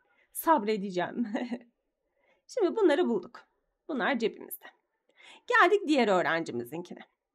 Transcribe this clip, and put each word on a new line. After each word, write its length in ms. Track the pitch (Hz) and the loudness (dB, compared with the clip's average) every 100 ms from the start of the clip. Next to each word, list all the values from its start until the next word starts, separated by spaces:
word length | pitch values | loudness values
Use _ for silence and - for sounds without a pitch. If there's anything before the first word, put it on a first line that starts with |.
| _ _ _ | _ _ _
Sabredeceğim. 960 | - 330 302 208 220 196 180 170 - 220 214 240 233 - _ _ | -4 0 2 2 -4 -4 -4 -4 -4 -4 -6 -6 -10 -14 _ _
<laughs> 580 | _ _ _ _ _ - | _ _ _ _ _ -12
Şimdi 300 | - 349 453 | -2 0 4
bunları 320 | 370 285 247 | 4 4 2
bulduk. 360 | 214 - - - _ _ _ - | -2 -4 -16 -20 _ _ _ -10
Bunlar 300 | 269 202 254 | -4 -2 -2
cebimizde. 480 | 214 - - - - _ _ _ _ _ - - - | -4 -6 -16 -18 -20 _ _ _ _ _ -20 -16 0
Geldik 420 | 466 392 403 330 | 4 6 4 2
diğer 200 | 294 220 | 2 4
öğrencimizinkine. 920 | 185 147 165 160 120 117 160 175 - - _ _ | 4 2 -2 -4 -6 -8 -10 -12 -16 -20 _ _